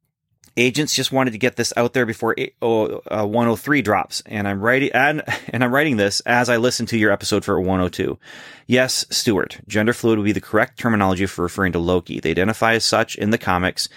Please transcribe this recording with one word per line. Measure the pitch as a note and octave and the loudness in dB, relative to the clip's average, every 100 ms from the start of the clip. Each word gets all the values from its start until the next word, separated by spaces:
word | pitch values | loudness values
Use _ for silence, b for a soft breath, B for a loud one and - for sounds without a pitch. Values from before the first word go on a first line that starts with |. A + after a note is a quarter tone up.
| _ _ _ _ _ - | _ _ _ _ _ 0
Agents | B2+ B2 D3+ | 0 0 -2
just | - B2+ | -2 -2
wanted | C3+ B2+ | 0 -2
to | G#2+ | 0
get | A#2+ - | -2 -2
this | A2+ - | -4 0
out | A#2+ | 0
there | C3 A2+ | 0 -2
before | A2 A2+ - | -2 -2 -2
eight, | B2+ - | -4 -4
oh, | A#2 A2+ G#2+ G#2 - | 0 0 0 -4 -6
uh, | G#2 G#2 | -4 -2
one | A2+ A#2 | 0 0
oh | A2 | 0
three | - D3 | 0 0
drops, | G2+ G2 - - | 2 0 -2 -8
and | - G#2+ G2+ | -8 -6 -4
I'm | G2 | -2
writing | A2 C3 C#3 | 0 2 2
and, | B2+ C#3+ D3+ - - | 2 2 0 -6 -8
<laughs> | - | -6
and | A#2 | -2
I'm | B2+ | 0
writing | C3+ D#3 A2 | 2 2 2
this | G2+ - | 2 0
as | - A#2+ B2 | 0 2 2
I | A#2+ | 2
listen | B2 - A#2 | 2 0 -2
to | A2+ | 2
your | G#2+ | 2
episode | G2+ - G#2 | 2 0 -2
for | G2 F2+ | 0 0
one | F#2 F#2 | 2 0
oh | F2+ | 0
two. | - C2+ - B B B B B | -2 -4 -4 B B B B B
Yes, | B2 C3 - - | 2 2 -2 -4
Stuart, | - B2 G2 - - - | -2 2 2 0 -6 -6
gender | G#2 G#2+ | 0 0
fluid | - A#2 A2 | 2 2 2
would | |
be | G2+ | 2
the | G2 | -2
correct | - G#2+ G#2 - | 0 0 0 -2
terminology | A#2+ A2 F#2+ F#2 F#2+ | 0 2 2 2 -2
for | - | -2
referring | F2 - F#2+ | -4 0 0
to | E2+ | 2
Loki. | E2+ F2+ - - | 2 0 0 -4
They | - | -2
identify | E2 G2 A2 A2+ | 0 0 2 2
as | A2+ | 2
such | - A2 A2+ - | 2 0 0 -2
in | G#2 | 0
the | A2+ | 0
comics, | - F2+ F2+ - - | 0 0 0 -2 -8